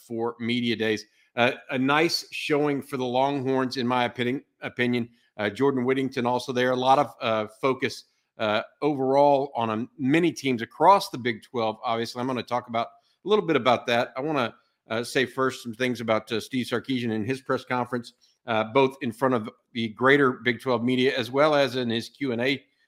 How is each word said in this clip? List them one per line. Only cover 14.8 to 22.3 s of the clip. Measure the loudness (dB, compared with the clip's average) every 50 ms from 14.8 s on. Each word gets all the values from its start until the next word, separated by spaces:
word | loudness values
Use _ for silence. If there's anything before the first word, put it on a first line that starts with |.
| _ -6
uh, | -6 -6 -4
say | -2 0 0 0
first | 0 0 -2 -2 -2 -2 -4 -10
some | -10 -6
things | -4 -2 -2 -2 -2
about, | -2 0 0 0 0 -2
uh, | -4 -6
Steve | -4 -4 -6 -6 -4 -2
Sarkisian | -4 -4 -4 -4 -4 -4 -2 -2 -2
and | -2 -2
his | -4 -6 -6
press | -4 -4 -4 -4 -2
conference, | -2 -4 -4 -2 -4 -4 -8 -8 -10 -18 _ _ _ _ _ _
uh, | -2 0 0 0
both | 2 4 4 4 4 2 -2
in | -6 -6
front | -4 0 0 2 2
of | 0 -2 -4 -12 _ _ _ -8
the | -6 -6 -6
greater | -2 2 4 6 6 6 6 4 2
Big | 0 -2 -4 -4 -2
twelve | -2 -2 -2 0 0
media, | 0 0 2 2 2 0 0
as | -4 -2
well | 0 2 2 4 4
as | 4 2 2 0 -2
in | -4 -2
his | -2 -4 -4 -8
Q | _ -8 -6 -4